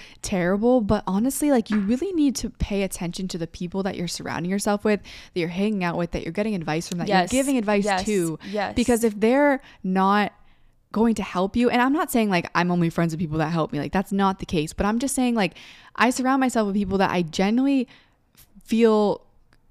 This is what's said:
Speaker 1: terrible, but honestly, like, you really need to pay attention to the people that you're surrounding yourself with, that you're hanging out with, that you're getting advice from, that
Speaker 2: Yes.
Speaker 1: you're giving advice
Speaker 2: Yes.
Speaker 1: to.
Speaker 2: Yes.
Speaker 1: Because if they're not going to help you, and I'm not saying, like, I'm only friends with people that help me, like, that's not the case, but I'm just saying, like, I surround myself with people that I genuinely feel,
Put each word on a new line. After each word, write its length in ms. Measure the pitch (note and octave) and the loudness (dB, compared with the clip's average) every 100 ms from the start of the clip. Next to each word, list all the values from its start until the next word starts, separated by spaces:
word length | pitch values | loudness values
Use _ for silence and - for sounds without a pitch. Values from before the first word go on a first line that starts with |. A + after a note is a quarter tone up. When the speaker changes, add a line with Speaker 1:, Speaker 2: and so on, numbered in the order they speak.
| - - | -6 -14
Speaker 1:
terrible, 580 | - F#3+ F3 G3+ A#3 B3+ | -4 0 0 2 4 2
but 240 | G3+ G#3+ - | 2 0 0
honestly, 440 | F#3+ B3 C4+ D4 | 0 0 0 2
like, 180 | C4 - | 2 2
you 100 | G#3+ | 0
really 320 | G3 B3+ G4 | 0 -2 -2
need 220 | F4+ C#4+ A3 | 0 2 0
to 120 | A3 | -6
pay 320 | - - G3 | -6 -4 -2
attention 460 | F#3+ - E3+ F3 F#3+ | -4 -4 -8 -6 -8
to 100 | F3 | -6
the 80 | E3 | -8
people 360 | - F3 F#3+ | -8 -6 -4
that 120 | F#3+ - | -4 -4
you're 120 | E3+ | -6
surrounding 420 | - E3 A#2+ E3+ | -8 -6 -6 -2
yourself 320 | G3 G#3+ G#3 | -2 -2 -2
with, 160 | A3 G3+ - - - | 0 -2 -4 -20 -10
that 60 | F3+ | -6
you're 80 | E3 | -4
hanging 340 | F3 G#3 G#3 | -2 -2 0
out 120 | F3 E3 | -2 -2
with, 120 | E3+ | -4
that 100 | E3 | -6
you're 80 | - | -6
getting 220 | E3 G#3+ | -4 -4
advice 340 | G3+ D3+ D#3 F3 | -4 -4 -4 -4
from, 100 | F3 | -6
that 100 | E3+ | 0
Speaker 2:
Yes. 240 | G3 F3+ | 2 2
Speaker 1:
you're 100 | B3+ | 0
giving 160 | C#4 C4+ | 0 0
advice 260 | G#3 G#3 | 2 0
Speaker 2:
Yes. 200 | G3+ F#3 G3 | 2 0 0
Speaker 1:
to. 320 | G#3 E3 D#3 G3+ | 0 0 -4 -8
Speaker 2:
Yes. 240 | G#3 G3 | -6 -4
Speaker 1:
Because 300 | - A#3 A#3 | -2 0 2
if 140 | A3+ G#3 | 0 0
they're 400 | A3 C4+ D4 C4+ - - | 2 4 4 2 -4 -8
not 480 | F#3 F#3 F#3+ G3+ G3+ - - _ _ _ _ | -2 2 4 4 0 -4 -20 _ _ _ _
going 240 | - A#3 | 0 2
to 80 | G#3+ | 0
help 340 | F#3+ F3+ G3 A#3 | -4 -2 -2 2
you, 140 | A#3+ | 2
and 100 | A#3+ | 4
I'm 140 | B3 | 2
not 160 | D4 D#4+ | 2 0
saying, 180 | A#3+ G#3+ | 0 2
like, 220 | F3+ - | 0 0
I'm 160 | E3 F3 | 0 0
only 200 | F3 E3 | 2 0
friends 240 | F3 E3+ | 2 -2
with 60 | D#3+ | -2
people 180 | E3+ D#3 | -4 -2
that 120 | D#3 | -2
help 220 | E3+ D3+ | 0 -2
me, 60 | D3 | -4
like, 140 | C#3 | -4
that's 200 | F#3+ - | -4 -2
not 280 | G3 G3 F#3+ | 0 0 -2
the 60 | - | -4
case, 280 | E3+ D3+ | -4 -2
but 100 | - | -2
I'm 140 | G3+ A#3 | -2 0
just 160 | C4+ | -2
saying, 220 | - B3 A#3 | 0 0 2
like, 180 | F#3 - - - - - | -2 -4 -20 -20 -12 0
I 140 | A3+ | 0
surround 300 | C4 C4 C4+ | 2 0 2
myself 260 | C4 A#3 G#3 | 2 0 0
with 80 | G3+ | 0
people 220 | G3 F#3+ | 0 0
that 120 | F#3+ | 2
I 120 | F3+ | 0
genuinely 680 | E3 - F#3+ A#3 C#4 C#4 A#3+ - _ _ _ _ _ - | -2 0 0 2 2 0 -2 -10 _ _ _ _ _ -16
feel, 580 | - A3+ A3+ G#3+ G#3 - _ _ _ _ _ | -2 4 6 6 2 0 _ _ _ _ _